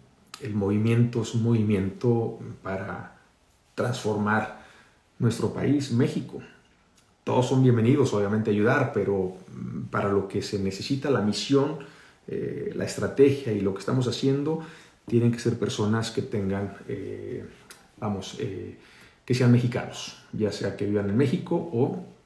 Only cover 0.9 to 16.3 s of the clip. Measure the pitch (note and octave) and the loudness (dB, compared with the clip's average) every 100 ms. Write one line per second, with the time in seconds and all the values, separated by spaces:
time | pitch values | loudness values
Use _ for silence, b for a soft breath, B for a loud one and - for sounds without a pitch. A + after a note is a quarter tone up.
0.9 | A#2 A#2+ A#2+ - A#2 A#2 A2+ G#2 G2 F#2+ | 4 2 0 -4 0 2 2 2 0 0
1.9 | - B2 A#2 A#2 - - - F#2+ F#2+ G2 | -2 0 2 0 -6 -14 -12 -8 -8 -6
2.9 | F#2+ - - _ _ _ _ _ - A2+ | -10 -12 -20 _ _ _ _ _ -4 -2
3.9 | A#2+ G#2+ G#2 G#2 A2 - - B B B | -2 -2 0 2 0 -2 -8 B B B
4.9 | B _ - A#2 - G2+ - B2 C#3+ - | B _ -2 0 0 -2 0 2 2 0
5.9 | A#2 D#3 - - - - - _ _ _ | 0 0 -2 -8 -12 -16 -20 _ _ _
6.9 | _ _ _ - A#2 B2+ C3 B2+ A2+ A2+ | _ _ _ -2 2 4 6 6 6 6
7.9 | D3 B2 G#2 G2+ A2 A2 G#2 A2 C#3+ - | 4 4 2 0 0 2 2 4 2 0
8.9 | G#2 F#2+ G2 F#2 - - - - - - | 0 0 0 -2 -6 -16 -12 -10 -8 -6
9.9 | - G2+ G2 - G2+ - G2+ F#2+ - - | -2 0 0 0 -4 -4 -2 -2 -4 -4
10.9 | C3+ D3 A#2 G#2 G2+ - C#3 D3 D#3 B | -2 0 2 2 0 2 2 2 -2 B
11.9 | B B B - - - - - - - | B B B -10 -6 -6 -6 -6 -4 -6
12.9 | - G2 - C#3 - A#2 G#2 F#2+ F#2 - | -4 0 6 6 6 0 0 0 -2 -2
13.9 | C3 A#2+ - C3+ C#3 D3 D#3+ B B B | 0 0 0 0 0 0 -4 B B B
14.9 | B - A#2 A#2 A2+ A#2 - G2+ - G#2 | B 0 2 4 2 0 0 -2 -2 0
15.9 | A2+ A2 - F#2 | 0 -2 -6 -4